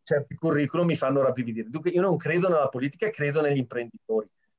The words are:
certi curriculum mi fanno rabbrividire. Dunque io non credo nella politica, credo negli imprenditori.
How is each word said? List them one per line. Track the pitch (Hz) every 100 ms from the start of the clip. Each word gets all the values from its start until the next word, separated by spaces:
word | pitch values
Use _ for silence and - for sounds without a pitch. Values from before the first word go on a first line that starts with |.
certi | - 147 -
curriculum | - 165 147 147 165 170
mi | 147
fanno | 135 139
rabbrividire. | 131 123 117 113 110
Dunque | 151 175
io | 175
non | 190 156
credo | 151 170 180
nella | 160 135
politica, | 123 139 - 214
credo | - 147 151
negli | 147 139
imprenditori. | 120 120 117 - - 110 107 _ _